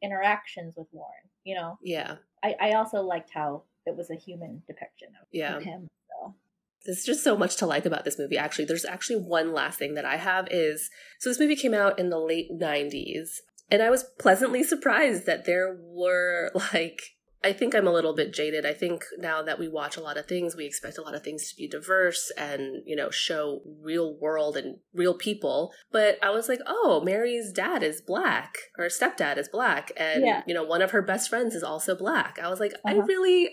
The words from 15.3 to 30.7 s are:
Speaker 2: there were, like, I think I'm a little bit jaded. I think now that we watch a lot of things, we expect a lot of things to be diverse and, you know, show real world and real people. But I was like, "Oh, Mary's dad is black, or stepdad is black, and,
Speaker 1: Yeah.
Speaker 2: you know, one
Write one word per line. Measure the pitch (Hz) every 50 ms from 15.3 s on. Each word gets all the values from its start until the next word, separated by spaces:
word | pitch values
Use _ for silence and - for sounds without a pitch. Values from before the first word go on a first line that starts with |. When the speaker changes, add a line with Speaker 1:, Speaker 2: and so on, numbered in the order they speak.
| 160 - -
Speaker 2:
there | - 175 180 185 190 185 175
were, | 170 170 175 175 180 180 180 180 180 180 175 175 165 - - 185 - - -
like, | 170 165 165 - - - - _ _ _ _ _ _ -
I | 196
think | 196 - 247 233 -
I'm | 214 190 180
a |
little | 170 170 160 156 147
bit | 151 147 -
jaded. | - - 151 151 156 151 147
I | 147
think | 147 - 185 170 175 165 - - - -
now | 165 165 160 156
that | 156 156 151 -
we | 170
watch | 160 156 151 143 147 -
a | 170
lot | 160 151 147
of | 151 147
things, | - 180 180 175 165 160
we | 156 151
expect | 143 - - - - -
a | -
lot | 156 151 143
of | 147 -
things | 147 156 151 - -
to | -
be | - 147
diverse | 147 - 151 151 180 190 185 185 180 170 - - - - -
and, | 147 147 143 139 135 135 131 - -
you | 156 156
know, | 147 139 151
show | - - - - 165 151 151 147 139 139 - 151 151 151
real | 151 156 160 170 165 156 147
world | 156 151 156 156 156 151 151 143
and | 139 - 131 - - _ _ -
real | 175 175 180 175
people. | 175 - 214 208 208 - 139 131 143 165 180 - - - _
But | - 220 214 208 - -
I | - 196
was | 208 226 226 269
like, | 254 247 -
"Oh, | - 349 466 453 294 180 156 156
Mary's | 180 190 214 233 247 240 233 220 196
dad | 180 - 190 349 359 247
is | 175 151 156 -
black, | - - 180 233 381 247 - - - - - - - - _ -
or | 175
stepdad | 175 - - 247 285 - - 175 143 143 143
is | 143 -
black, | - 220 254 220 160 143 147 - -
and, | - 160 160 156 202 269
Speaker 1:
Yeah. | 233 208 - -
Speaker 2:
you | - 170
know, | 170
one | 160 156